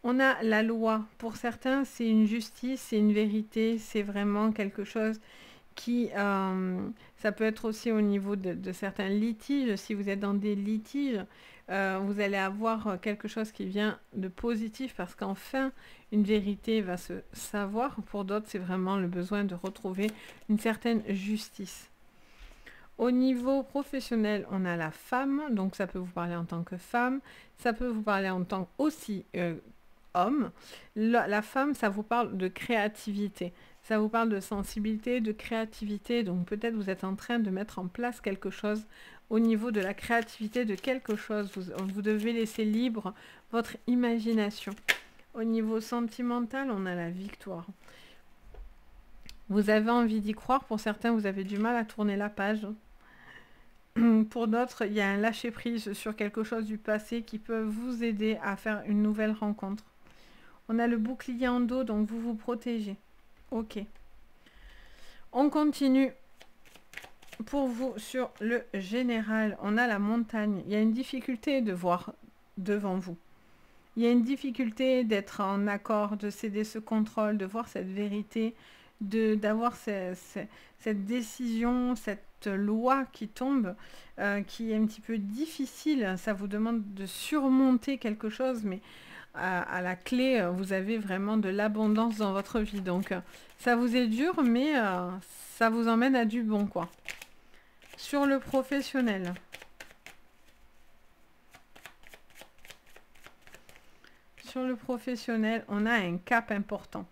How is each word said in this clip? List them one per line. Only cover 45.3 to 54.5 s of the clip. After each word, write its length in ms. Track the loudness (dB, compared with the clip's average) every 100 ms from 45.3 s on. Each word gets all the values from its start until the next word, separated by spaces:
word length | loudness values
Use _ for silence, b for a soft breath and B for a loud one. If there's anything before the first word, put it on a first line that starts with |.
Au 120 | -4 0
niveau 340 | 0 0 -2
sentimental, 880 | -2 -2 -2 -2 -2 -2 -2 -2 -2
on 160 | -2 -2
a 100 | -2
la 140 | -4
victoire. 560 | -6 -10 -12 -10 -10 -10 -16 B B B B -20 -20 -20 -16 -16 -18 -20 -20 -20 -18 -18 -18 0
Vous 220 | 2 6
avez 200 | 4 6
envie 300 | 4 4 2
d'y 140 | -2
croire, 320 | -4 0 0 0
pour 160 | -2
certains, 320 | -2 0 2
vous 120 | 2 2
avez 200 | -2 -4
du 120 | 0
mal 200 | 0 0
à 80 | -2
tourner 320 | -2 0 0
la 120 | -4
page. 380 | -2 -2 -2 -4 -10 -14 -20 B B B B B B B -20 -4 4
<clears throat> 340 | 8 8 4
Pour 200 | 2
d'autres, 360 | 2